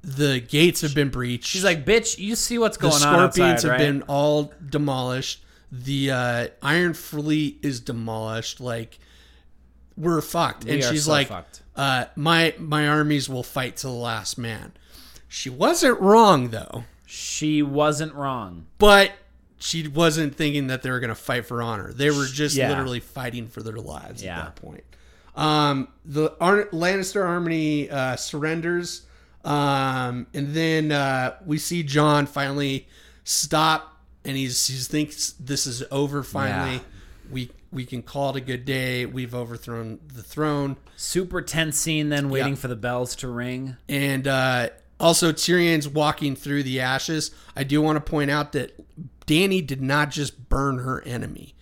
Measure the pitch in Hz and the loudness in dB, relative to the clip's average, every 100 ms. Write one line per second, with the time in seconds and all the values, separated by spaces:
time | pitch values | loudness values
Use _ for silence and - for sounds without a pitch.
0 | - 135 147 131 117 147 170 - 156 139 | -8 0 2 0 0 4 4 4 -2 0
1 | 139 123 123 120 - 190 190 160 135 226 | 0 -2 -4 -4 -4 0 2 2 2 2
2 | 220 - 196 226 - 240 220 220 143 143 | 2 -6 -4 -2 -2 0 0 2 2 4
3 | 147 147 180 180 170 170 - 127 147 139 | 6 6 6 6 4 4 2 4 2 2
4 | - 143 147 147 143 - 143 147 147 131 | 0 2 4 2 0 -8 -6 -2 0 -2
5 | 127 127 131 - - - - 127 131 139 | -2 -4 -6 -10 -16 -20 -18 -12 -4 -2
6 | 135 127 123 120 120 - 139 165 175 160 | 0 0 0 -2 -4 -4 0 2 2 -2
7 | - 151 151 156 147 143 143 123 - 117 | -8 -6 0 0 0 -2 -6 -4 -6 -6
8 | 113 110 110 113 113 - 123 117 113 - | -6 -6 -4 -6 -8 -8 -8 -6 -8 -16
9 | - - - - - - - _ - - | -20 -20 -20 -20 -20 -20 -20 _ -20 -4
10 | 165 165 220 - 151 - 113 139 123 156 | 0 0 0 0 0 -2 -2 0 2 2
11 | 147 151 135 95 - - - - 139 127 | 2 2 2 -4 -12 -20 -16 -4 0 0
12 | 120 - 156 165 165 160 160 151 147 151 | -2 -2 4 4 4 0 -2 0 4 4
13 | 151 147 131 131 123 - 127 - 135 120 | 4 2 0 -6 -6 -4 -6 -6 -8 -6
14 | 120 110 92 - 117 107 - - - - | -4 -4 -6 -6 -6 -8 -12 -20 -20 -20
15 | - - - - 131 127 226 339 285 240 | -20 -20 -14 -10 -10 0 2 4 4 6
16 | 190 220 214 156 123 110 - - 117 - | 8 10 10 8 4 -6 -8 -12 -12 -20
17 | - - - - 151 151 143 139 151 151 | -18 -12 -8 -4 0 2 2 2 2 2
18 | 156 143 139 127 98 87 80 - 208 202 | -4 -4 -4 -4 -8 -12 -18 6 10 10
19 | 196 - - - _ _ - 165 156 143 | 8 0 -20 -20 _ _ -6 -4 -2 4
20 | 170 151 151 135 151 143 131 131 131 127 | 4 4 -2 0 0 0 -2 -4 -4 -4
21 | 123 110 - 123 117 120 117 107 - 117 | -4 -6 -4 -4 -4 -6 -4 -6 -8 0
22 | 143 143 135 135 151 135 127 143 131 123 | 2 2 -2 -2 0 2 0 0 -2 -6
23 | - - 123 120 113 - 110 110 - 76 | -8 -10 -8 -8 -12 -12 -12 -10 -12 -14
24 | - - 95 85 80 - - - - - | -14 -14 -10 -10 -12 -14 -20 -20 -20 -20
25 | - - - - 156 151 147 139 131 _ | -20 -20 -18 -4 0 2 2 0 -4 _
26 | 160 147 156 - 175 208 208 160 175 196 | -8 -2 -2 0 2 2 2 -2 0 0
27 | 185 208 180 175 170 160 156 147 143 143 | -2 -2 0 0 0 0 0 0 -2 -4
28 | 131 123 - 151 156 165 165 175 175 - | -4 -4 -6 -4 -4 -2 -2 -4 -4 -12
29 | - - - - - 147 143 139 135 127 | -16 -20 -20 -14 -2 0 2 2 0 -2
30 | 127 123 - 143 143 156 160 160 156 147 | -4 -6 -8 -6 -4 0 2 2 2 0
31 | 135 131 127 - 185 151 - 175 151 143 | 0 0 -2 -6 -4 -4 -2 -4 0 4
32 | 151 147 139 143 139 139 143 135 - - | 6 6 2 -2 -2 -2 -2 -4 -8 -20
33 | - - - - 147 156 160 156 - - | -20 -18 -4 -2 0 2 4 2 -2 -20
34 | - - - 135 135 127 - 131 127 151 | -20 -14 -6 -4 -2 -2 -2 -4 -4 -2
35 | 151 - - - 123 - 139 120 - 139 | -2 -4 -8 -8 -6 -4 -4 -6 -6 -2
36 | 143 143 127 147 135 95 85 127 - - | -2 -4 -6 -4 -2 -2 -2 -6 -10 -20
37 | - - - 131 120 - - 131 127 123 | -20 -20 -12 -10 -10 -14 -12 -10 -8 -10
38 | - 143 139 135 127 123 131 131 127 123 | -8 -4 -4 -4 -6 -8 -4 -2 -2 -4
39 | 123 127 123 123 117 117 - 117 113 110 | -4 -6 -8 -8 -8 -10 -10 -8 -8 -12
40 | 151 123 - - 156 147 139 135 - - | -16 -18 -12 -2 0 0 -2 -6 -14 -12
41 | - 175 185 180 - 160 160 - 165 156 | -4 -2 -2 -6 -4 -2 0 -2 0 0
42 | 151 143 143 135 135 139 131 120 123 123 | 0 0 0 0 0 -2 -6 -4 -4 -2
43 | 123 - 127 120 123 127 131 127 - 143 | -4 -6 -8 -6 -6 -6 -8 -12 -6 -2
44 | 139 135 135 131 131 123 117 - - - | 0 0 0 0 2 0 -2 -6 -20 2
45 | 165 170 170 151 - 180 170 160 143 147 | 4 4 2 0 2 4 4 2 0 0
46 | 151 151 147 131 143 143 131 131 127 131 | 0 0 -4 -4 -4 -2 -2 -2 -2 -2
47 | - 160 151 - - - 139 147 151 156 | -2 -4 -4 -10 -14 -8 0 2 2 0
48 | 147 156 143 147 143 143 127 - - - | 0 -2 0 0 -2 -4 -6 -12 -20 -18
49 | 131 - - 156 196 190 143 135 131 143 | -18 -14 0 2 4 2 -2 -4 0 2
50 | 147 151 143 - 120 135 139 127 127 131 | 2 -2 -6 -8 0 2 2 -2 -4 -6
51 | - 120 - - - - | -6 -8 -8 -12 -18 -20